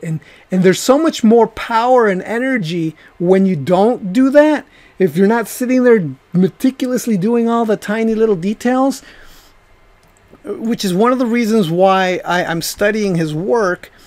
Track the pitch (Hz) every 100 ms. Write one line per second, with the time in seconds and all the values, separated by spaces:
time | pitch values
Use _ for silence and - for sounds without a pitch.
0 | 165 160 - - - 185 185 170 - 285
1 | 320 - 214 233 220 - - 226 247 254
2 | 214 180 185 226 262 254 156 175 160 -
3 | - - 175 190 190 156 131 180 220 247
4 | 190 214 262 294 302 269 - _ _ -
5 | 180 160 196 233 208 - 247 254 247 226
6 | 151 131 _ 175 185 - 262 262 247 247
7 | 240 202 214 233 226 233 220 202 - 220
8 | 226 220 220 185 190 220 247 262 269 262
9 | - - - - _ _ _ _ _ _
10 | _ _ _ - - - 226 220 196 175
11 | 240 254 240 240 214 220 160 175 190 190
12 | 185 175 170 175 160 165 - - 208 214
13 | 202 175 156 151 214 233 185 175 - _